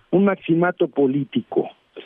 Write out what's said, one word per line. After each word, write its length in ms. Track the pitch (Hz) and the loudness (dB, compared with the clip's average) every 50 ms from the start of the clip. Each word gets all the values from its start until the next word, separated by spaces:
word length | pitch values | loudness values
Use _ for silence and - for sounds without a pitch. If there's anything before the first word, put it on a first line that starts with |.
| _ - | _ -2
un 140 | - 185 202 | 0 2 2
maximato 640 | 196 190 - - - 165 165 175 180 175 - 175 139 | 2 0 -2 -2 0 0 2 2 0 0 0 -2 -2
político, 800 | - 135 143 131 135 143 139 - - 120 - - - - - - - _ _ _ - - - | 0 0 0 2 0 -2 -4 -4 -6 -6 -6 -4 -4 -4 -4 -4 -8 _ _ _ -20 -20 -20